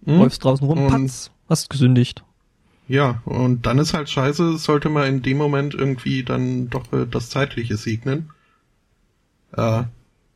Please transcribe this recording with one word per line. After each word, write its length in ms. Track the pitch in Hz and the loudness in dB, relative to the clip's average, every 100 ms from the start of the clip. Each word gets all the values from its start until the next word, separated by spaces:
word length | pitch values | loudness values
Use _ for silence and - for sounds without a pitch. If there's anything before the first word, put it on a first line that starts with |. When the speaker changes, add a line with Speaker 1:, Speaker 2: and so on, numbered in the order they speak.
Speaker 1:
Mhm. 160 | - 160 | 2 4
Speaker 2:
läufst 260 | 233 - | 4 4
draußen 240 | 135 135 139 | 0 2 2
rum, 120 | 151 | 2
Speaker 1:
Und 100 | 139 | 2
Speaker 2:
patz, 420 | 135 131 127 - _ - | 2 0 -4 -14 _ -2
hast 220 | 165 - | -2 -2
gesündigt. 560 | 139 127 123 127 - - _ _ _ _ _ - | 2 4 4 2 -2 -20 _ _ _ _ _ -2
Speaker 1:
Ja, 320 | 131 139 117 - | 2 2 0 -4
und 400 | 104 123 123 120 | 0 2 2 2
dann 140 | 123 | 2
ist 140 | 160 | 2
halt 160 | 170 143 | 0 -2
scheiße, 480 | - 135 147 170 160 | -2 0 0 0 0
sollte 300 | - 151 156 | 0 0 2
man 200 | 151 135 | 0 0
in 140 | 135 | 0
dem 160 | 127 135 | 0 0
Moment 360 | 147 143 143 | 0 0 -2
irgendwie 500 | - 135 127 135 135 | -2 -2 -2 -4 -4
dann 460 | 127 127 127 127 123 | -2 -2 -2 -4 -4
doch, 220 | 127 127 | -6 -4
äh, 120 | 135 123 | -4 -2
das 240 | 123 120 | -4 -4
Zeitliche 460 | 135 139 - 117 107 | -2 -2 -4 -6 -4
segnen. 560 | - 110 135 139 160 - _ _ _ _ _ _ _ _ _ _ _ | -4 -4 -4 -6 -6 -16 _ _ _ _ _ _ _ _ _ _ _
Äh, 320 | - 113 113 120 - _ _ _ | -4 0 0 -4 -10 _ _ _